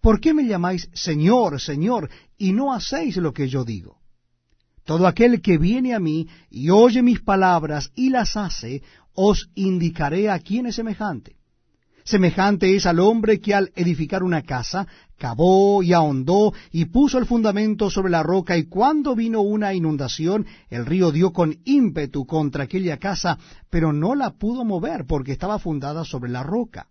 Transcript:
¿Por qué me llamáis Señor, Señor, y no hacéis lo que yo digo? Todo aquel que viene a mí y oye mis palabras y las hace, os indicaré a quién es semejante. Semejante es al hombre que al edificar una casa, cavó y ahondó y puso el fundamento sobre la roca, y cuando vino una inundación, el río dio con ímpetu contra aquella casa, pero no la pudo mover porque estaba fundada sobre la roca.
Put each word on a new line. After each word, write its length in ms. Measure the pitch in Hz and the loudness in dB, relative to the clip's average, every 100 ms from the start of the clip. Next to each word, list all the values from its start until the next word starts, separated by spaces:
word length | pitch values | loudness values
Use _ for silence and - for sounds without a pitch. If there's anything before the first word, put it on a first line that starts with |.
¿Por 180 | 220 214 | 4 4
qué 120 | 320 | 2
me 120 | 311 254 | 2 0
llamáis 440 | 190 175 180 - | 0 -2 -4 -8
Señor, 640 | - 180 151 165 247 202 139 | -10 -4 2 4 4 2 -2
Señor, 500 | - 143 185 240 147 - _ _ | -6 -4 -2 -2 -6 -14 _ _
y 160 | 190 | 0
no 200 | 202 269 | 0 -2
hacéis 440 | 240 - 277 311 185 | -4 -6 -6 -4 -2
lo 160 | 160 | -4
que 160 | 139 135 | -4 -4
yo 160 | 135 117 | -4 -4
digo? 320 | 104 - _ _ _ _ _ _ _ _ _ - | -8 -12 _ _ _ _ _ _ _ _ _ -4
Todo 200 | 160 185 | 2 2
aquel 360 | 170 240 233 | 4 2 4
que 160 | 202 165 | 2 2
viene 360 | 175 247 254 | 2 0 -2
a 60 | 226 | -2
mí 300 | 165 156 160 - _ | -2 -4 -6 -14 _
y 200 | - 143 | -6 4
oye 320 | 196 240 240 | 6 6 6
mis 160 | 247 220 | 2 2
palabras 720 | - 196 190 175 151 151 - | 0 2 4 2 0 -6 -8
y 160 | - 262 | -4 0
las 280 | 254 214 214 | 0 -2 -4
hace, 460 | 185 - 117 135 - _ _ | -6 -8 -8 -12 -12 _ _
os 360 | - 196 196 - | 0 2 2 -4
indicaré 760 | - 190 180 170 170 143 170 208 | -4 -2 0 -2 -2 -2 0 0
a 100 | 180 | -2
quién 260 | - 220 247 | -4 -4 -4
es 100 | 226 | -6
semejante. 600 | 226 196 208 139 - _ _ _ _ _ _ _ - | -8 -6 -8 -8 -14 _ _ _ _ _ _ _ -2
Semejante 680 | 208 180 196 196 196 185 | 2 2 2 0 2 2
es 120 | 196 185 | 2 2
al 160 | 165 | 4
hombre 400 | 196 226 220 208 | 4 4 2 0
que 120 | 208 | 2
al 200 | 202 190 - | 0 0 -2
edificar 480 | 175 151 151 190 | -2 0 -4 -2
una 200 | 185 170 | -2 -2
casa, 440 | 175 127 120 185 196 - _ - | -4 -8 -6 -6 -8 -14 _ -12
cavó 680 | 127 113 175 190 202 202 | -8 0 4 4 4 2
y 80 | 175 | 4
ahondó 600 | 175 156 135 131 190 214 208 - | 4 2 0 0 2 2 0 -8
y 140 | 160 165 | -4 0
puso 320 | 233 285 254 | 2 2 2
el 80 | 240 | 0
fundamento 640 | 240 214 202 214 208 202 | 0 0 0 -2 0 -2
sobre 220 | 196 190 | 0 0
la 120 | 170 | 0
roca, 320 | 156 190 175 175 | 2 0 0 -2
y 120 | 151 | -2
cuando 460 | 185 254 302 285 | 0 2 2 0
vino 280 | 233 226 226 | -2 -2 0
una 320 | 202 214 202 | 0 0 -2
inundación, 720 | 190 160 147 131 - 160 214 208 - _ | -2 -2 -2 -6 -4 -2 -2 -4 -12 _
el 160 | 120 117 | -8 -2
río 260 | 185 175 | 2 2
dio 220 | 151 185 | 4 0
con 240 | 175 165 156 - | 2 0 -2 0
ímpetu 600 | 277 226 156 139 143 127 | 2 2 0 -6 -8 -4
contra 380 | 160 147 143 | -2 -2 -4
aquella 320 | 135 185 180 147 | -6 -4 -4 -4
casa, 420 | 196 175 175 151 - - - | -6 -4 -4 -4 -10 -20 -4
pero 220 | 170 160 | 0 0
no 240 | 147 170 277 | 0 -2 -2
la 220 | 233 - | -4 -4
pudo 260 | 208 247 | -6 -4
mover 420 | 233 185 156 165 135 | -4 -4 -4 -8 -4
porque 280 | 151 131 | -4 -4
estaba 260 | 131 185 214 | -6 -4 -6
fundada 460 | 190 147 139 151 151 | -4 -6 -6 -8 -8
sobre 260 | 127 120 | -8 -8
la 120 | 123 | -8
roca. 440 | 139 220 240 92 - | -4 -4 -4 -10 -20